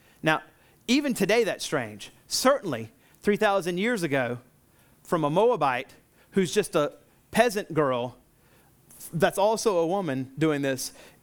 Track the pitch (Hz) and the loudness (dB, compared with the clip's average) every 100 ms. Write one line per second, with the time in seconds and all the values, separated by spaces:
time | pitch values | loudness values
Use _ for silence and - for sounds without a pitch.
0 | _ _ 156 156 - _ _ _ - 254 | _ _ 0 0 -2 _ _ _ 0 0
1 | 294 202 185 226 208 139 - 151 113 107 | 2 -2 2 2 2 -2 -4 -4 -4 -10
2 | - _ _ - 262 277 202 117 110 _ | -18 _ _ 0 2 2 0 -6 -8 _
3 | _ _ - 208 214 196 170 180 214 240 | _ _ 0 2 2 2 0 -2 -2 -2
4 | 170 139 120 120 - _ _ _ _ _ | 0 0 -2 -6 -12 _ _ _ _ _
5 | - 175 147 156 226 226 143 123 - - | -4 -2 0 2 2 2 0 -2 -6 -16
6 | _ _ _ - 185 - 180 170 147 - | _ _ _ -2 0 0 0 0 -2 -4
7 | _ _ _ - 240 202 - 156 143 127 | _ _ _ 2 2 2 -4 -2 0 0
8 | 123 - _ _ _ _ _ _ _ - | -4 -10 _ _ _ _ _ _ _ -20
9 | - 165 180 180 202 220 226 180 165 196 | -10 0 0 2 2 2 0 0 0 -2
10 | 175 131 127 - 156 143 139 131 - - | -2 -4 -6 -2 0 0 -2 -4 -8 -12
11 | - _ | -20 _